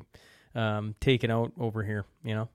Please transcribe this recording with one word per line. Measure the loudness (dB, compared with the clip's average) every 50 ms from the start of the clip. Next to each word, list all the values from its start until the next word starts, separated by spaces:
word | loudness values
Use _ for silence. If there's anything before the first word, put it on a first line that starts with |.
| -14 -18 -20 -20 -20 -20 -20 -20 -20 _ -4
um, | 0 0 2 0 0 -2 -4 -6 0
taken | 2 4 4 4 4 2 2
out | 2 0 0 -2 -4
over | -4 -2 -2 -2 -2
here, | -2 -2 -2 -4 -6 _ _ -6
you | -4 -2
know? | -2 -4 -6